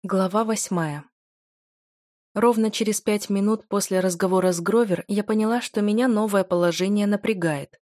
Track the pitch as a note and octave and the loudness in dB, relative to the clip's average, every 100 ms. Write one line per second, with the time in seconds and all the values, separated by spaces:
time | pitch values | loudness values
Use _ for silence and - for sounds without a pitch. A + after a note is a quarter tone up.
0 | F#3 F#3+ F#3+ G#3 A3 G#3+ - F3+ D#3+ D3 | -2 -2 0 0 -2 -4 -2 -4 -4 -6
1 | - _ _ _ _ _ _ _ _ _ | -14 _ _ _ _ _ _ _ _ _
2 | _ _ _ - A#3 A3+ A3 G#3+ A3 G#3 | _ _ _ 0 2 2 0 0 -2 -2
3 | - G#3 - G3 G3+ G#3+ - G3+ - F#3 | -2 -2 -2 0 0 -2 -2 -4 0 0
4 | F#3 F3 F#3 F#3 F#3 E3+ E3+ A3 A3+ E3+ | 0 0 0 2 2 0 0 0 2 -2
5 | - G3+ G#3 A3 A3 A#3+ - - G#3 G#3+ | -2 -4 0 0 2 0 -2 -2 0 2
6 | B3+ G#3+ G#3+ G3+ F#3 F3 F3 E3 F#3 G#3 | 2 2 2 0 2 2 2 0 0 0
7 | G3+ G3+ G#3+ G3+ E3+ D3 C#3 _ | 0 0 -2 -2 -2 -2 -8 _